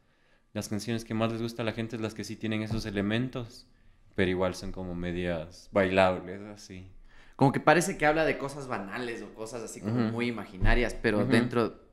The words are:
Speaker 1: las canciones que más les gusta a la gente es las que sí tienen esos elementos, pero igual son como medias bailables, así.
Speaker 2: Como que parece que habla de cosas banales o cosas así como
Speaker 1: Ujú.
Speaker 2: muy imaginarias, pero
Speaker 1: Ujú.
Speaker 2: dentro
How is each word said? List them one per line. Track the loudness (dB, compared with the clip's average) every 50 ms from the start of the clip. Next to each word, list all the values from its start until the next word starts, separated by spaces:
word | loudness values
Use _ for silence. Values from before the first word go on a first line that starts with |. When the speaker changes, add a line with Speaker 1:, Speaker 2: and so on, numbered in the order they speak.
| _ _ _ _ _ _ _ _ _ _
Speaker 1:
las | -8 -8 -6 -4
canciones | -4 -4 -2 -2 -4 -4 -4
que | -4 0
más | 0 2 0
les | 0 -2
gusta | -4 -4 -4 -4
a | -4
la | -2
gente | -2 -2 -4 -6 -4
es | -4
las | -4 -4 -4
que | -6 -8
sí | -8 -8
tienen | -6 -4 -2 -2 -2 -2
esos | -2 -2 -4 -4
elementos, | -2 -2 0 0 2 2 0 0 -2 -4 -8 -8 -10 -12 -18 -20 _ _ _ _ -20 -20 _ _ -6 0
pero | 2 2 4
igual | 4 4 2 2 0
son | -2 -6 -8 -8
como | -6 -6 -6 -6
medias | -4 -4 -2 -2 -2 0 0 -2 -2 -4 -8 -12 -18 -20 0
bailables, | 2 4 4 6 6 6 6 6 4 2 -4 -8 -10 -10
así. | -12 -14 -14 -16 -16 -16 -16 -16 -16 -16 -18 -20 -20 -20 -20 -20 -20 -20 0 2
Speaker 2:
Como | 4 4 4
que | 4
parece | 4 4 6 6 4 2 0 2
que | 2
habla | 4 4 4 2
de | 2 0 0
cosas | -4 -6 -8 -10 -8 -6
banales | -6 -6 -6 -6 -8 -6 -6 -6 -6 -8 -10
o | -12 -12
cosas | -12 -12 -10 -8 -10 -10
así | -10 -10 -8
como | -4 -2 0
Speaker 1:
Ujú. | 0 0 0
Speaker 2:
muy | 0 0 -2 -2
imaginarias, | -2 -4 -8 -10 -4 2 4 4 6 6 4 2 0 0
pero | 0 2 2 2
Speaker 1:
Ujú. | 2 4
Speaker 2:
dentro | 4 4 4 4 2 2 2 0 -2 -6 -14 -20